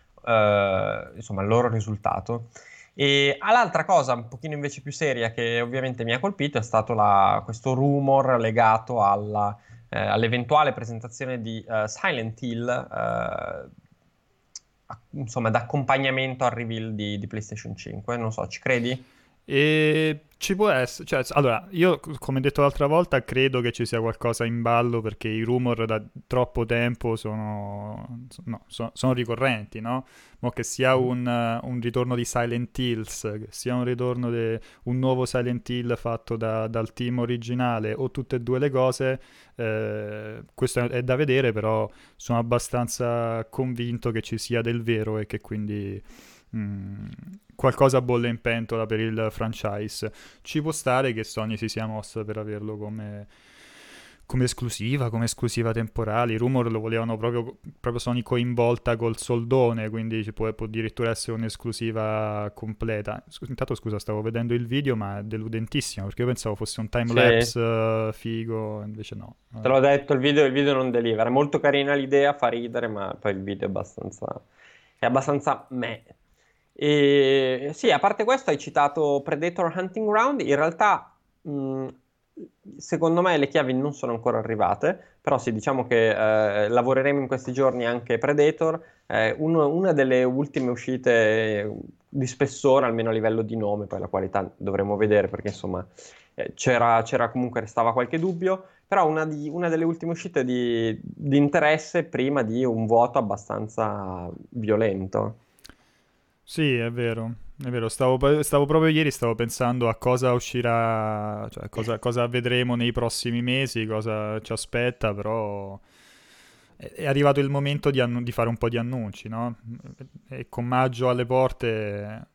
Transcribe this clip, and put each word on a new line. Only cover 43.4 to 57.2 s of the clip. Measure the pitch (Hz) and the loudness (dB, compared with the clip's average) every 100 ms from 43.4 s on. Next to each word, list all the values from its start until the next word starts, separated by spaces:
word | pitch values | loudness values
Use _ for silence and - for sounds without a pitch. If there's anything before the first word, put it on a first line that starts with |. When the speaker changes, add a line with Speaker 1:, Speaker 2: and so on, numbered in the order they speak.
| 113 | -6
Speaker 2:
convinto | - 127 120 120 117 123 | -4 -4 -2 -4 -2 -2
che | 110 | -4
ci | - 113 | -4 -8
sia | - 117 | -2 -2
del | 117 117 | 0 -2
vero | 113 113 107 107 | 0 0 0 -4
e | 104 | -4
che | 110 | -8
quindi... | - 107 104 104 98 98 - - - - _ 113 | -6 -6 -4 -6 -6 -10 -14 -20 -20 -20 _ -8
Mm, | 104 98 98 101 104 - - 190 _ | -6 -6 -10 -12 -12 -14 -16 -18 _
qualcosa | - 135 - 135 131 | 0 0 6 6 6
bolle | 120 120 120 | 2 0 0
in | 113 | -2
pentola | 123 117 113 113 110 | -2 -2 -2 -4 -2
per | 110 | 0
il | 113 110 110 | -2 0 -2
franchise. | - 113 107 104 104 104 - 110 - - - | -2 -6 -4 -6 -4 -8 -6 -10 -10 -20 -20
Ci | - 156 | -6 -4
può | 151 | -2
stare | 151 135 127 135 | -2 0 2 2
che | 110 | -2
Sony | 107 - 110 110 | -6 -6 -4 -4
si | 110 | -4
sia | - 110 | -4 -6
mossa | 110 - 110 | -6 -10 -10
per | 107 107 | -8 -6
averlo | 107 104 107 107 | -6 -8 -8 -8
come, | 107 107 104 104 101 _ _ - - - - - - - - | -10 -10 -10 -12 -16 _ _ -20 -20 -20 -20 -20 -20 -20 -6
come | 127 | 0
esclusiva, | 127 - 120 - 113 139 120 | 0 0 -6 -6 -4 -2 -2
come | 113 | 0
esclusiva | 117 - 120 - 113 | -2 -2 -2 0 0
temporale. | 113 110 - 107 113 120 | 0 -4 -4 -2 0 0
I | 110 | 0
rumor | 123 131 117 | 2 2 2
lo | 110 | 0
volevano | 110 113 113 | -2 -2 -2
proprio, | 113 | -2